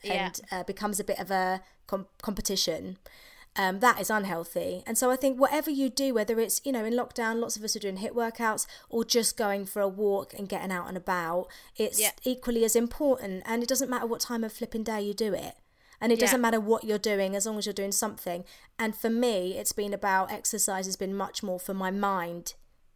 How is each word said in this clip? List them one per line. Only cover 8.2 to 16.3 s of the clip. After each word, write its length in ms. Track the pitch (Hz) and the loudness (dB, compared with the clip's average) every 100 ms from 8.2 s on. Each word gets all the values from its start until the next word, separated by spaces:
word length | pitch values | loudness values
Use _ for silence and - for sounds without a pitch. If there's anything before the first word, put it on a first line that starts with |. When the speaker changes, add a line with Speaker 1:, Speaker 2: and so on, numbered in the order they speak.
| 226 226 226 214 - - - | -2 0 0 0 -4 -10 -4
Speaker 2:
or 160 | 233 | -2
just 320 | 226 240 214 - | 2 2 2 2
going 300 | 208 202 196 | 0 0 -2
for 160 | 208 | 0
a 60 | 196 | 0
walk 440 | 190 208 196 - | 2 2 2 -2
and 160 | - 196 | -8 -6
getting 240 | 196 185 | -4 -2
out 160 | 185 175 | -4 -4
and 80 | 185 | -6
about, 520 | 180 180 165 175 185 - - | -2 0 0 -2 -2 -8 -8
it's 240 | - 214 - | -2 0 2
Speaker 1:
Yeah. 140 | 214 - | 0 0
Speaker 2:
equally 400 | 254 254 - 233 | -2 -2 0 2
as 100 | 226 | 4
important. 680 | 233 233 - 294 247 202 185 | 4 2 2 2 2 0 -6
And 180 | 202 233 | -2 -2
it 60 | 240 | 0
doesn't 220 | 254 254 | 0 0
matter 160 | 247 226 | 0 -2
what 140 | 233 | -2
time 220 | - 233 | -2 -2
of 120 | 220 | -4
flipping 300 | - 226 226 | -6 -6 -4
day 180 | 220 220 | -2 -2
you 100 | 208 | -2
do 220 | 196 220 | -2 0
it. 200 | 185 - - _ _ _ - | -2 -6 -14 _ _ _ -2
And 120 | 220 | 2
it 60 | 226 | 4
Speaker 1:
Yeah. 80 | |
Speaker 2:
doesn't 140 | 240 | 6